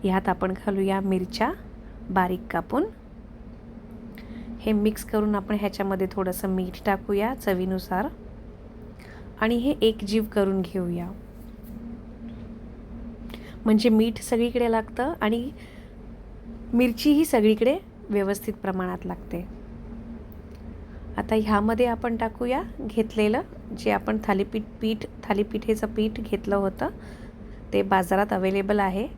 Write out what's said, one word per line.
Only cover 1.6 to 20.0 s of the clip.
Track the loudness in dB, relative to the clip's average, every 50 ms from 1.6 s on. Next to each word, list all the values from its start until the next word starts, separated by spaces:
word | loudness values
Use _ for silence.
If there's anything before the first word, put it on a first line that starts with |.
| -10 -16 -16 -16 -16 -16 -14 -14 -8 0
बारीक | 4 4 4 4 2 -4 -4 -2
कापून. | -2 -2 -2 0 0 0 0 0 -4 -12 -18 -18 -18 -18 -16 -16 -16 -16 -16 -16 -16 -16 -16 -16 -16 -16 -16 -16 -16 -14 -14 -14 -14 -14 -14 -12 -12 -12 -10 -10 -10 -4
हे | 0 2
मिक्स | 2 4 4 4 2 0 -6
करून | 0 0 2 2 4 2
आपण | 0 0 0 0 0
ह्याच्यामध्ये | 0 0 0 0 0 0 2 0 0 -2
थोडंसं | 0 0 0 0 0 -2 0 0
मीठ | 0 0 0 -2 -6 -2 2
टाकूया | 2 2 2 2 0 0 2 2 0 -2
चवीनुसार | -2 0 2 2 2 2 0 0 -2 -2 -2 -2 0 0 -2 -6 -10 -14 -14 -14 -14 -14 -16 -16 -16 -16 -16 -16 -16 -16 -16 -16 -16 -16 -16 -16 -14 -14 -14 -2 0
आणि | 2 2 4
हे | 4 4 2 4 6
एकजीव | 6 4 4 4 -2 2 2 2 2 2
करून | 2 4 4 4 4 2
घेऊया. | 0 0 -2 -2 -2 0 -2 -2 -4 -6 -8 -10 -14 -16 -16 -14 -14 -14 -14 -14 -14 -12 -12 -12 -10 -12 -12 -12 -14 -14 -14 -12 -12 -12 -12 -12 -12 -12 -12 -12 -12 -14 -14 -14 -14 -12 -12 -12 -10 -12 -12 -12 -12 -12 -12 -12 -14 -14 -14 0 4
म्हणजे | 6 6 8 8 8
मीठ | 8 8 6 4 2 -4
सगळीकडे | -2 0 2 2 2 2 4 2 4 4
लागतं | 4 2 0 -2 -2 -2 0 -2 0 0
आणि | 2 2 2 2 -2 -4 -8 -10 -16 -16 -16 -16 -16 -16 -16 -16 -14 -14 -14 -14 -14 -16 -16 -14 -14 -12 -12 -12 -6 0
मिरचीही | 4 4 4 4 4 4 6 6 8 8 6
सगळीकडे | 6 6 6 8 8 6 6 6 4 4 2 -2 -10 -18 -16 -6 0
व्यवस्थित | 0 2 2 2 0 -2 -2 -6 -6
प्रमाणात | -2 -2 -2 0 0 -2 -2 -4 -6 -6
लागते. | -8 -8 -8 -8 -8 -6 -6 -6 -8 -12 -14 -14 -14 -14 -14 -12 -12 -12 -12